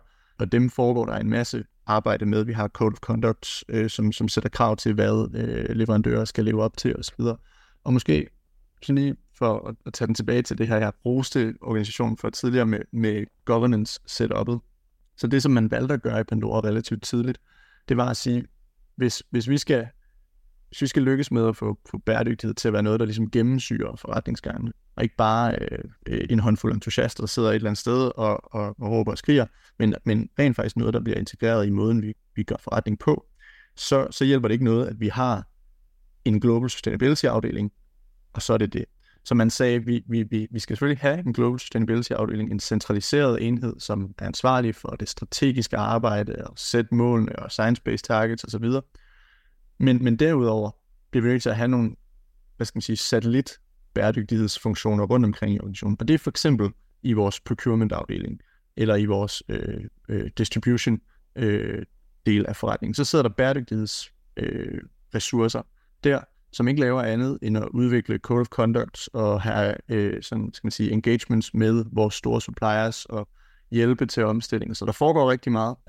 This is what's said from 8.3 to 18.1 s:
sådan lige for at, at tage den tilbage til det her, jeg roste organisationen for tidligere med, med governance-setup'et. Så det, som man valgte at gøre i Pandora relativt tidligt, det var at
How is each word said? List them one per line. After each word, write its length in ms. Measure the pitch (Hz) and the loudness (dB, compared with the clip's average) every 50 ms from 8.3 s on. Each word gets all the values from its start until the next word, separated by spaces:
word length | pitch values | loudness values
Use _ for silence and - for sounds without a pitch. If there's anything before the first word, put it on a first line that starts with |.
| _ _ _ _ _ _ _ _ _ _ | _ _ _ _ _ _ _ _ _ _
sådan 200 | - - 139 139 | -2 0 2 2
lige 140 | 139 139 - - _ _ _ _ | 2 0 -2 -4 _ _ _ _
for 300 | 123 113 107 107 - - | 0 0 0 0 -4 -10
at, 60 | 110 - _ | -12 -12 _
at 60 | 117 | -14
tage 140 | - - 120 | -6 -4 -2
den 80 | 107 113 | 0 0
tilbage 280 | - 107 - 120 123 | -2 0 0 0 0
til 160 | 120 - - - | 0 -2 -2 -2
det 100 | 113 113 | 0 0
her, 80 | 113 | 2
jeg 160 | 107 110 101 - - _ | 0 0 -2 -4 -4 _
roste 480 | 120 123 135 131 - - 135 117 113 113 - | 0 0 0 -2 0 0 0 0 0 -4 -8
organisationen 560 | - - 113 110 104 107 - - 120 113 110 | -6 -4 -2 -2 -2 -4 -4 -2 -2 -2 -2
for 140 | - - 113 | -4 -4 -6
tidligere 360 | - - - 123 123 127 117 | -6 -2 -2 2 2 4 4
med, 140 | 113 107 101 - - | 2 0 -2 -4 -6
med 320 | - 117 113 107 104 104 104 - _ _ _ | -4 -2 0 0 0 -2 -6 -8 _ _ _
governance-setup'et. 1120 | - 117 113 120 123 117 107 107 - - - - - - - 113 110 104 104 107 120 120 120 - _ _ _ _ _ _ _ _ _ _ | 0 2 4 4 4 2 2 0 -2 -6 -12 -14 -12 -2 -2 -2 0 0 -2 -2 -2 -4 -4 -6 _ _ _ _ _ _ _ _ _ _
Så 100 | - - | -4 0
det, 160 | 117 131 135 | 2 2 4
som 100 | 131 143 | 4 4
man 180 | 131 117 110 110 | 4 4 4 2
valgte 240 | 117 120 131 131 147 | 2 0 0 0 -2
at 80 | 120 | -2
gøre 180 | - 120 113 110 | -2 -2 -2 -2
i 40 | 110 | -2
Pandora 360 | - 113 110 110 110 110 110 | 0 -2 -2 0 0 0 0
relativt 420 | 110 107 107 113 113 - 117 104 | 0 0 0 -2 -2 -4 -6 -6
tidligt, 360 | - - - 120 120 127 123 - _ _ _ _ - _ _ _ _ - | -4 -2 -2 0 0 0 -4 -6 _ _ _ _ -20 _ _ _ _ 0
det 80 | - | 0
var 120 | 120 123 | 2 2
at 80 | 123 | 0